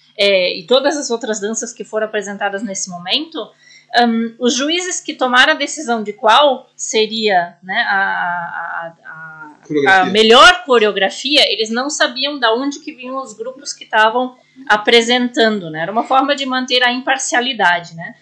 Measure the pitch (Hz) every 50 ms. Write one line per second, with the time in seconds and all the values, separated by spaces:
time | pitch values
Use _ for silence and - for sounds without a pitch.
0 | _ _ _ - 202 202 196 185 180 185 185 190 175 - 240 269 262 285 320 294
1 | 277 - 233 226 262 220 214 208 196 208 226 - - - - - 202 - 220 214
2 | 220 214 214 214 196 202 202 196 208 202 196 196 233 196 190 190 - 190 180 175
3 | 175 185 220 269 311 330 - 277 214 - _ _ _ _ - _ _ _ - 240
4 | 240 240 226 226 226 226 226 - 247 240 247 247 277 302 339 359 359 370 339 -
5 | - - 294 - 285 254 247 247 262 302 311 262 285 294 - 294 311 233 233 226
6 | 208 208 202 - - 214 220 269 294 294 254 262 - _ _ - - - - 220
7 | 214 202 220 226 220 208 190 180 170 175 175 _ - 185 202 226 208 202 202 196
8 | 196 196 190 180 180 175 175 175 170 180 - 165 170 170 170 170 170 165 165 165
9 | 165 160 160 160 160 160 156 156 156 151 151 _ _ - 151 151 139 196 190 190
10 | 185 185 190 214 220 220 226 262 311 359 359 349 - - 247 233 214 214 190 190
11 | 190 196 - - - 269 302 277 220 180 202 208 220 214 226 240 262 294 302 -
12 | 311 277 240 254 262 285 294 285 247 226 226 240 269 285 285 - - 302 - 247
13 | 254 254 262 269 262 220 208 208 220 254 262 277 - - - - - - - 220
14 | 214 220 226 247 254 254 - _ _ _ _ - - - 214 214 - 254 233 233
15 | 226 226 247 254 247 240 240 247 226 220 214 208 175 160 156 156 165 180 196 226
16 | 269 - 262 269 285 277 285 277 277 262 254 254 254 - 247 247 247 247 247 254
17 | 262 359 381 294 - - - 247 240 262 262 208 190 175 175 175 165 165 165 165
18 | 175 208 247 _